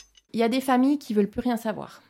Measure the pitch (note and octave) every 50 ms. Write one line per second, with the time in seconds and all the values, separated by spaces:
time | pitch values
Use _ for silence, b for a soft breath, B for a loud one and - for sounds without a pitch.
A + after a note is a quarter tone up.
0 | - _ _ _ _ _ - G#3+ A3+ A#3 A#3 C4 C4 C4+ B3+ B3 B3+ C4+ D4 D4
1 | - - A3 G#3+ G3+ G3+ - - A#3 B3 A#3+ A3 - A3+ G#3 D3 - - - -
2 | _ _